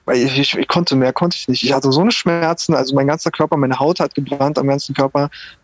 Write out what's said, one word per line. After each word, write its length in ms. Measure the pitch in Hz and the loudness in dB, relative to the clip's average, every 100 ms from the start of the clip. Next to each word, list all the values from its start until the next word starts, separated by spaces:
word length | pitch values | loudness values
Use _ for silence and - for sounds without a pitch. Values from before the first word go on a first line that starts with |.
Weil 140 | - 123 | -2 0
ich, 200 | 131 131 | 2 0
ich, 160 | 143 - | 0 -2
ich 120 | 127 | 0
konnte 260 | 175 170 | 0 2
mehr, 180 | 135 127 | 2 2
konnte 240 | - 175 - | 2 -2 -2
ich 100 | - | -4
nicht. 140 | 123 | -2
Ich 100 | 127 | 0
hatte 180 | 135 135 | 0 2
so 120 | 139 | 2
eine 100 | 208 | 2
Schmerzen, 640 | 226 185 170 160 170 - | 2 0 0 0 -2 0
also 200 | 143 131 | 0 0
mein 120 | 139 139 | 0 0
ganzer 240 | 156 165 | 0 -2
Körper, 260 | - 156 156 | -2 0 0
meine 220 | 131 131 | 0 0
Haut 220 | 143 180 | 0 0
hat 140 | 151 | -2
gebrannt 440 | - 139 139 139 - | -4 -4 0 0 0
am 80 | 139 | 0
ganzen 280 | 139 - | 0 -2
Körper, 360 | 139 135 143 143 - - - | -2 0 0 -2 -6 -20 -20